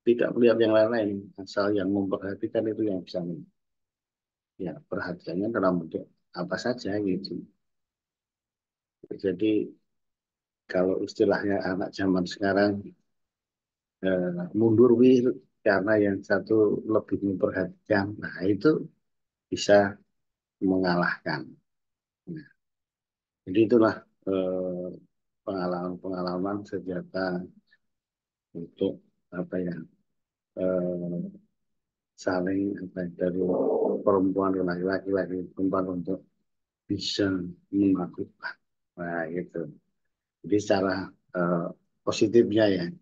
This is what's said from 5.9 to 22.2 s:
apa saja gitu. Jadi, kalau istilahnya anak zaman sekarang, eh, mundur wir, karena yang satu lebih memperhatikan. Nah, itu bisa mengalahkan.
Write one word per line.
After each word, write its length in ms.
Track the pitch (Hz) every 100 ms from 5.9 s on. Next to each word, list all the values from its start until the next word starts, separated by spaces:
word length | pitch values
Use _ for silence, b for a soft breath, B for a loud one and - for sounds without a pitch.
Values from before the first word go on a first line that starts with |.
| 95 - _ _
apa 240 | 90 90 92
saja 400 | 117 120 98 104
gitu. 440 | 101 92 - 87 - _ _ _ _ _ _ _ _ _ _ _ _ _ _ _ - - 98
Jadi, 440 | 90 110 107 - - _ _ _ _ _ _ _ _ _
kalau 240 | 90 92 95 104
istilahnya 520 | - 104 92 101 98 90
anak 180 | 92 104
zaman 320 | - 98 92 87
sekarang, 560 | - 98 98 104 101 - _ _ _ _ _ _ _ _ _ _ _ 92
eh, 380 | 92 90 87 87 104
mundur 320 | 113 110 123 117
wir, 240 | 127 131 123 - _ _ 110
karena 280 | 98 98 107 101
yang 120 | 98 -
satu 520 | 98 90 110 104 101 107
lebih 260 | 107 - 95 101
memperhatikan. 760 | 90 104 95 90 - - 101 101 107
Nah, 180 | 90 - 92
itu 160 | 104 151 156 156 _ _ _ _ _ _
bisa 420 | 92 - 101 98 101 _ _ _ _ _ _ 98
mengalahkan. 720 | 95 90 87 85 - 85 76 - - _ _ _ _ _ _